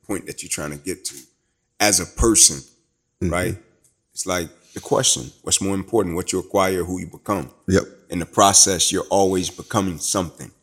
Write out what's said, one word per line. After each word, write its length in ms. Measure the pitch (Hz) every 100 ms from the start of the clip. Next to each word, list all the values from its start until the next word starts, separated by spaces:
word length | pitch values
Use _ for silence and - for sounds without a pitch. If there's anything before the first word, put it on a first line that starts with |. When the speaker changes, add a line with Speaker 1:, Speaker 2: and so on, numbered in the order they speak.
| -
Speaker 1:
point 200 | 95 -
that 160 | -
you're 60 | -
trying 220 | - 76
to 60 | 73
get 260 | 85 87
to 100 | - - - _ _ _ _ _
as 200 | 104 98
a 60 |
person, 520 | 85 - 117 104 - 71 - _ _ _ _ _
Speaker 2:
Mm-hmm. 80 | 90
Speaker 1:
right? 280 | 87 90 95 _ _ _ _ _
It's 120 | - 95
like 220 | 90 82 _ _
the 40 | -
question, 500 | - - - - 62 _
what's 200 | - -
more 120 | 98
important, 400 | 98 95 113 92
what 160 | 85 90
you 60 | 92
acquire, 440 | - 101 95 92
who 160 | 87 92
you 80 | 87
become? 420 | - - 98 65 _ -
Speaker 2:
Yep. 160 | 92 - - _
Speaker 1:
In 100 | 90
the 60 | 82
process, 640 | - 101 98 98 90 -
you're 160 | 92 -
always 400 | 98 98 92 85
becoming 480 | - - 110 98 78
something. 540 | - 101 85 - 64 _